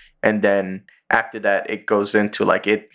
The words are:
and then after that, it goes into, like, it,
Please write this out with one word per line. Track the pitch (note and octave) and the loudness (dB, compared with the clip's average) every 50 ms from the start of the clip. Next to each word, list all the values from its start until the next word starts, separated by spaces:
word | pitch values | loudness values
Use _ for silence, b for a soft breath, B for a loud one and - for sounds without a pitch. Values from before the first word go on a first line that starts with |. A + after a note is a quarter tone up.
| b b b b - | b b b b 0
and | G#2+ G#2+ G#2 | 0 2 2
then | G2 G2+ G2+ G2 F#2+ F#2+ F#2+ G2 - _ b b b b | 2 2 2 0 0 -4 -8 -12 -14 _ b b b b
after | - A2+ A2+ - - A2 | -2 -2 -2 -4 -6 -4
that, | G#2 G#2 G2 F#2+ - - | -2 0 0 0 -2 -4
it | A2+ G#2 - | -8 -8 -4
goes | - A2 G2+ G2+ G2+ - | -2 0 0 0 2 2
into, | G#2+ G#2 G2+ - - G#2 | 0 0 0 -2 -2 0
like, | G#2 F#2 - - G#2 | 2 0 2 0 0
it, | G#2+ G#2 - - - | 0 -2 -2 -2 -2